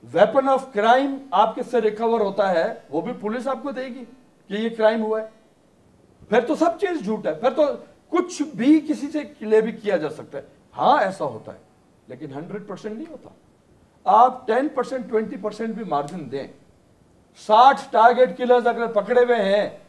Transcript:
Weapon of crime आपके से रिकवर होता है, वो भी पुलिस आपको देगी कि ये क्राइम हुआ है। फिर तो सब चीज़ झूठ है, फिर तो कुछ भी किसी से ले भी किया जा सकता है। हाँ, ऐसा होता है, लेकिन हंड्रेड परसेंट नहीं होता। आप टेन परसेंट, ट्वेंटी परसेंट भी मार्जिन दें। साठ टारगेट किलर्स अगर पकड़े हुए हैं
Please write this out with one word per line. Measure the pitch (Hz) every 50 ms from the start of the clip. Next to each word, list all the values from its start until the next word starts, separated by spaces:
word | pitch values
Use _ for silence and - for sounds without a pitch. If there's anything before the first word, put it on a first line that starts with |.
| - 117 123
Weapon | 160 196 208 - 277 262
of | 269 269 254 254 - -
crime | 202 208 233 240 262 277 277 277 269 - - -
आपके | 185 208 - - - 247
से | - - 240
रिकवर | 214 214 208 214 233 226 226 220
होता | 208 196 190 214 202 190
है, | 185 165 165 220 226 - - -
वो | 135 156 -
भी | 214 254
पुलिस | - 190 208 220 254 226 277
आपको | 262 240 277 285 254
देगी | 254 254 269 233 269 247 - - _ _ _ _ _ _ _
कि | 196
ये | 208 220 226
क्राइम | 226 226 214 214 220 226 220
हुआ | 214 220 220
है। | 220 220 _ _ _ _ _ _ _ _ _ _ _ _ _ _ _ _ _ _ - _
फिर | 202 233
तो | - - 311
सब | - 311 339 339 -
चीज़ | - 370 349 311 190
झूठ | 190 220 202 -
है, | 185 156 156
फिर | - 254
तो | 254 - 302 285 247 - - - - _ _ _
कुछ | - 339 339 349 - - 294
भी | 311 285 180 233 269 302 320
किसी | 302 311 302 208 254
से | 285 - 302 294 294 - _ 220
ले | 214 214 220 220
भी | 233 226
किया | - - 202 190
जा | 170 151 151
सकता | - - 123 - - 139
है। | - - _ _ _ _ _
हाँ, | - 139 196 254 302
ऐसा | 220 190 185 - 165
होता | 143 117 - - - 92
है, | - _ _ _ _ _ _ _ _ _ _
लेकिन | 127 127 151 151 131
हंड्रेड | 139 160 185 190 208 - -
परसेंट | 196 180 - 220 214
नहीं | 226 320
होता। | 330 311 254 - - - _ _ _ _ _ _ _ _ _ _ _ _ _ _
आप | - 190 214 240 254 247 247 -
टेन | - 220 240 277 311
परसेंट, | 302 - 240 - 269 254 233 185
ट्वेंटी | - 220 220 - 285
परसेंट | 208 185 214 208 - 226 226 214
भी | 190 233
मार्जिन | 180 156 143 151 - 190 185 151 120
दें। | 120 139 127 - - _ _ _ _ _ _ _ _ _ _ _ _ _ _ _ _
साठ | _ - - 214 220 247 269 277 - - - -
टारगेट | 226 226 233 247 233 254 - -
किलर्स | - 247 240 247 247 226
अगर | 240 233 - 233
पकड़े | 226 - 208 196 202 247 240 247
हुए | 240 240
हैं | 226 202 190 196 208 196 131 - - -